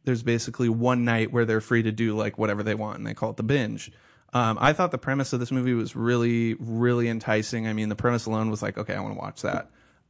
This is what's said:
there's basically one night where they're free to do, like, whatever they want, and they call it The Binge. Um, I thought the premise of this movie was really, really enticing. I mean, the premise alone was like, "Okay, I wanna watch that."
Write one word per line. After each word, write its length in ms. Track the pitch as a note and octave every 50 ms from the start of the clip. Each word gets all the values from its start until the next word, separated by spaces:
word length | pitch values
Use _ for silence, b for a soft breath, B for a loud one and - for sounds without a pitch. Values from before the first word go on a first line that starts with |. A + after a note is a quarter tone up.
| -
there's 200 | C3+ B2 A2+ A#2
basically 440 | A#2+ A#2 A2+ - - A2+ - B2
one 380 | A#2 A2+ A2+ A#2 B2+ B2+ B2 A#2+
night 260 | A#2+ A#2 A2+ A2 -
where 140 | - A#2+ A#2
they're 160 | A2+ A2 A2
free 220 | - - B2 A#2 A2
to 80 | A2
do, 260 | A2 A2 A#2 A2 G#2+
like, 220 | G#2+ G#2+ G#2 - -
whatever 240 | A2 G#2+ G2+ G#2 G#2+
they 100 | A2 G#2
want, 240 | G#2+ G#2+ G#2+ G#2
and 80 | - A2
they 80 | A2 G#2+
call 160 | - A2 A2+
it 80 | A2
The 60 | - A#2
Binge. 480 | A2+ C#3 C#3 A#2 A2 A2 - - - b b b b b b b b -
Um, 240 | B2 A#2 A2+ A2 -
I 140 | B2 C#3+ D#3
thought 160 | - F#3 E3+
the 80 | C3
premise 360 | B2 - C3 C3+ C#3 C3+ - -
of 60 | A#2+
this 120 | B2 -
movie 240 | C3 B2+ B2 B2+ B2
was 200 | A#2 A2 - -
really, 600 | A#2+ A2+ A#2 B2 A#2+ A#2 A#2+ A#2 A#2 A#2 A2+ A2 -
really 480 | A#2+ A#2 A2+ A2+ A#2+ B2 B2 A#2+ A#2
enticing. 600 | A#2 A2+ A2+ - A#2+ G#2+ G#2+ G#2+ - B2 A2+ A2
I 60 | A2 G#2+
mean, 160 | G#2+ A2 G#2+
the 60 | G#2
premise 300 | - - A#2+ A#2+ A2+ -
alone 240 | A2 A2 A2 A2 A2
was 140 | A2 G#2+ G#2+
like, 160 | G#2 G2 G#2
"Okay, 160 | G#2+ - F#2+
I 40 | G2
wanna 140 | G2 G#2+ G#2
watch 300 | - G2 G2+ - - -
that." 260 | G2+ F#2+ - - - b b b b b b b b